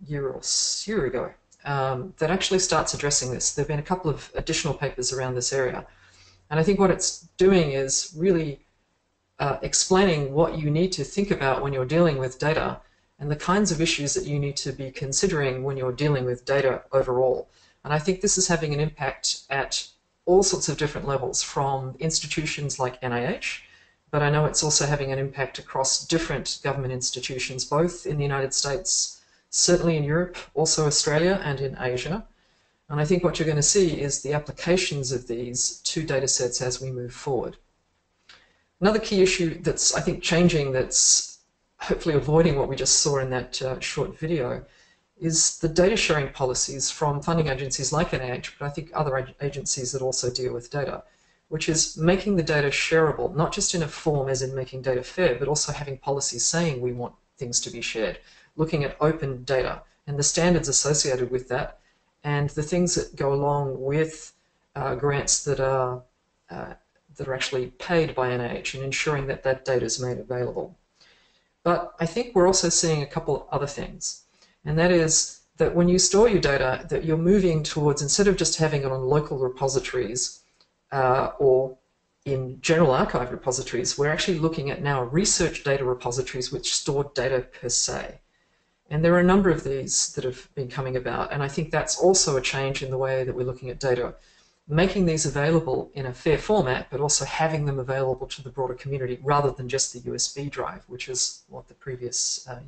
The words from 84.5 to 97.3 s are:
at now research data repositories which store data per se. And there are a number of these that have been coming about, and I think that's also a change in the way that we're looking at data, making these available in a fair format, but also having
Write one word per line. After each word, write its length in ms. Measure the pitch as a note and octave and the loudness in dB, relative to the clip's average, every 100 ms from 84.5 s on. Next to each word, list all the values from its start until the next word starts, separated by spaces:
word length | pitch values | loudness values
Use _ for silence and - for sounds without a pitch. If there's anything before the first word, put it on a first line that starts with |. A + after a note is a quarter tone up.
| D#3+ C#3 | -2 -6
at 140 | - C#3+ | -4 -2
now 80 | C3+ A#2+ D3+ | 0 0 0
research 420 | G#3 - D#3+ - | 2 2 0 -2
data 200 | C#3+ C#3 | 0 0
repositories 680 | B2+ B2 B2 B2+ B2+ C3 B2 | 0 -2 -2 -4 -4 -6 -6
which 240 | B2 - - | -6 -4 -2
store 240 | - C#3+ C#3 - | 0 -2 -2 -2
data 240 | B2+ B2+ - - | 0 0 -4 -10
per 140 | B2 | -4
se. 500 | - - - - - _ _ _ _ _ _ - | -2 -2 -4 -8 -14 _ _ _ _ _ _ -4
And 120 | D3+ | 2
there 120 | E3+ F3 | 6 6
are 100 | F3+ | 8
a 60 | |
number 160 | G3 F#3+ | 6 6
of 140 | D3+ | 2
these 500 | C3+ C3+ B2+ - - | 0 -4 -2 -2 -2
that 100 | - | -2
have 180 | B2+ B2 - | -6 -6 -12
been 160 | - B2 - | -8 -6 -6
coming 180 | C3 B2+ | -4 -4
about, 360 | B2 - - | -2 -4 -2
and 80 | C#3+ | -2
I 60 | C#3 | -2
think 240 | F3+ D3+ | -2 -2
that's 260 | D3+ - - | -2 -2 4
also 400 | F3 F#3+ E3 C3+ | 4 6 4 2
a 40 | - | 0
change 300 | C3+ C3+ C#3 | -2 -2 -2
in 80 | C3+ | -4
the 120 | C3 C3 | -2 0
way 180 | C3 | 0
that 120 | B2+ B2 | -2 -4
we're 160 | B2 | -4
looking 200 | B2 B2+ | -6 -10
at 80 | A#2+ | -4
data, 340 | C3+ B2 A#2 - _ _ _ _ - | 0 0 0 -8 _ _ _ _ 0
making 380 | D3+ F#3+ G3+ F3 | 2 4 4 2
these 200 | D#3 D3+ | 2 0
available 640 | C#3+ D3 E3 C#3+ B2+ - | 0 4 2 2 -4 -4
in 140 | C#3+ C3 | -8 -8
a 60 | |
fair 260 | B2+ E3 C#3+ | -2 0 2
format, 480 | - G#3+ C3 C3 - | 2 2 2 0 -2
but 100 | C3+ | -4
also 240 | D3 - | 0 0
having 400 | C3+ | -2